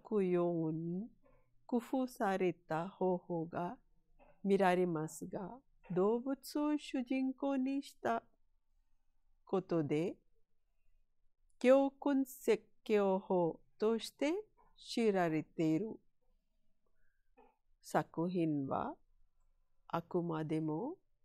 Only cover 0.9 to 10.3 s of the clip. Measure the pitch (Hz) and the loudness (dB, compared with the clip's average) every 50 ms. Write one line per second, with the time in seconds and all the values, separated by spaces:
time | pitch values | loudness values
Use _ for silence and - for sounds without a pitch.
0.9 | 175 185 226 - - _ - _ _ - _ _ _ - _ - 254 233 - - | -4 -6 -6 -10 -14 _ -20 _ _ -20 _ _ _ -18 _ -2 -2 -2 -2 0
1.9 | 277 262 254 247 - - 226 196 190 190 185 175 170 - _ - 160 160 175 196 | -2 -2 -2 -2 -2 -2 0 0 2 2 0 0 -2 -2 _ -4 -4 -4 -4 -4
2.9 | - - 190 185 180 180 - - 175 165 160 165 - - 175 175 254 - _ _ | -4 -2 0 0 0 -2 -4 -4 -4 -4 -4 -4 -6 -6 -6 -6 -8 -12 _ _
3.9 | _ _ _ _ - - - - - _ - 196 196 190 196 180 180 185 180 175 | _ _ _ _ -20 -20 -20 -20 -14 _ 0 2 4 6 6 6 4 4 2 2
4.9 | 165 151 156 156 - - 180 185 - - 190 180 240 277 _ _ _ _ - - | 0 -2 -4 -4 -8 -10 -12 -10 -10 -10 -10 -10 -12 -16 _ _ _ _ -8 -2
5.9 | 170 180 190 208 233 240 254 269 277 - - - - 294 294 302 302 294 - - | 0 2 2 2 2 0 0 -4 -6 -6 -6 -6 -4 -2 0 0 0 -2 -4 -4
6.9 | - 269 247 - 262 262 262 262 254 - - 277 277 262 254 269 277 277 - - | -4 -4 -2 0 0 0 0 -2 -2 -2 -2 -2 0 0 0 -2 -2 -4 -6 -8
7.9 | - - - 226 226 - - _ _ _ _ _ _ _ _ _ _ _ _ _ | -12 -6 -4 -2 -2 -4 -6 _ _ _ _ _ _ _ _ _ _ _ _ _
8.9 | _ _ _ _ _ _ _ _ _ _ _ - 196 185 185 - 175 165 147 135 | _ _ _ _ _ _ _ _ _ _ _ -2 -2 -2 0 0 0 0 0 2
9.9 | 147 151 170 233 330 - _ _ | 0 0 0 -2 -4 -8 _ _